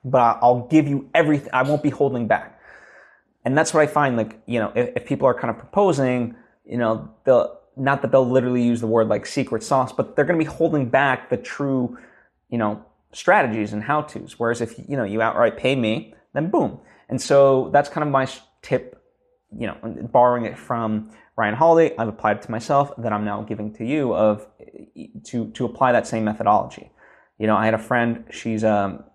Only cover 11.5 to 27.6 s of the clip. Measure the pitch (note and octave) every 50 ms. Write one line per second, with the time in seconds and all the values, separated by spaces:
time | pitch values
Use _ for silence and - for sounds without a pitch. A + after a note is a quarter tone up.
11.5 | - - C#3+ C#3 C3+ C3 B2 A#2+ B2 - - _ _ _ _ _ _ _ _ _
12.5 | A#2+ A#2 A2 G#2 G#2+ - - _ _ _ _ _ _ - - - F#3 G#3 D3+ A#2+
13.5 | G#2+ A2+ G#2 G#2 G#2 G#2+ G#2+ B2 D3 D3+ D3 - - - - - - _ A#2+ A2+
14.5 | A#2+ A#2 A#2+ A2+ - - F2+ - C#3+ C3+ A2+ G2 G#2 A2 A2 A2+ - - A#2+ A2+
15.5 | - - - B2+ C#3 C3 A#2 G#2+ A2 D3+ - - - _ _ _ - C#3 D#3 F#3
16.5 | F4 D#4+ D3+ G#2+ - - _ _ _ _ _ - A#2+ B2+ - - D3 C#3 C#3 C3+
17.5 | C3+ C3 B2+ - D#3 C#3+ C#3+ - - E3 D3+ D3 C#3 C3+ C3 B2+ - - _ _
18.5 | _ _ - - - - - - - _ _ _ _ _ _ _ _ _ _ _
19.5 | G#2+ A2 A#2 G2 - - - A2+ F2 - - A#2 - B2 B2 B2 B2 A#2+ A#2 G#2
20.5 | - - - - B2 A#2 A#2 A2 G#2+ G#2+ G#2+ - - - _ _ _ - A2 G#2
21.5 | G#2+ B2 D#3+ E3+ E3 E3 E3 D3 - - A2+ G#2+ G#2 - - G#2+ G#2 G#2 - -
22.5 | A2+ A2+ - - D3 C#3 C#3+ C#3+ - - A#2 A2+ G#2 G#2 G#2+ G#2 G#2 G#2 G#2+ -
23.5 | G#2+ G2+ G#2 G#2+ G#2+ - A2 A#2 D3 D#3 C#3 A#2+ G#2 F2 A2 G#2+ G#2 G#2+ - _
24.5 | _ _ - - - - - _ _ - - - - - - - - A#2+ A2+ A2
25.5 | - - B2+ A2 - - C3+ B2+ A#2+ A2+ A#2 - - A2+ A2 G#2+ G#2+ - G#2+ G2+
26.5 | G#2+ G2 - - - - - _ _ _ _ _ - _ _ _ _ _ G#2+ G#2+
27.5 | G#2+ G2